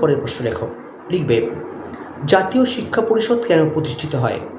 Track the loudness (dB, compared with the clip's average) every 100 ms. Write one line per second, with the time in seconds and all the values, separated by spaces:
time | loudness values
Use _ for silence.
0 | 2 2 -2 -4 -4 -4 -6 -8 -16 -16
1 | -4 -2 2 2 2 -4 -10 -10 -12 -12
2 | -14 -8 4 4 6 2 2 0 -2 0
3 | 0 0 2 0 4 4 4 2 -2 -4
4 | -4 0 0 -2 -8